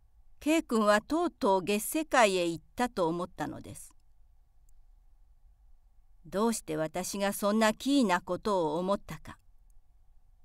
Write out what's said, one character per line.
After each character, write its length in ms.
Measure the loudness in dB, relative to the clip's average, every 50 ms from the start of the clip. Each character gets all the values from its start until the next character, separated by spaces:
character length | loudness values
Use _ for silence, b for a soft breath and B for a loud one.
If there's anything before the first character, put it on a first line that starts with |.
| -20 _ _ -20 -20 -20 -20 -4
K 240 | 0 2 2 2
君 240 | 0 0 0 2 4
は 140 | 4 4 4
と 240 | 2 0 -2 0 0
う 60 | -2
と 260 | -2 _ 2 2 2 2
う 60 | 2
月 160 | 0 -2 -2
世 240 | -2 -2 -4 -4 -2
界 320 | 2 4 4 4 4 4
へ 100 | 2 0
行 140 | -2 -2 -6
っ 40 | -10 -12 _
た 120 | -4 -4 -4
と 200 | -2 -2 -2 -2
思 160 | -2 -4 -6
っ 40 | -8
た 200 | -8 -8 -8 -8
の 120 | -8 -12
で 140 | -14 -16 -18
す。 180 | -18 -20 -20 -20 -20 _ -20 -20 -20 -20 -20 _ -20 _ _ _ -20 _ -20 -20 -20 -20 -20 -20 -20 _ -20 -20 -20 -20 _ -20 _ -20 -20 _ _ _ -20 -20 -20 _ _ _ -20 -20 -20 -20 -20 -18
ど 200 | -8 -2 0 0
う 60 | 0
し 100 | 0 -4
て 140 | -6 -6 -4
私 420 | -4 -4 -4 -4 -6 -6 -6 -4 -2
が 140 | -2 -2
そ 180 | -2 0 0 0
ん 80 | 2 4
な 160 | 2 2 2
奇 280 | 0 -2 0 2 2
異 20 | 4
な 160 | 4 2 0
こ 180 | 0 -4 -8 -4
と 300 | -2 -2 0 0 0 0
を 100 | -2 -2
思 160 | -2 -2 -2
っ 40 | -4 -4
た 140 | -12 -14 -14
か。 180 | -14 -18 -20 -20 _ -20 -20 -20 -20 -20 -20 -20 -20 -20 _ -20 -20 -20 -20 -20 -20 -20 -20 -20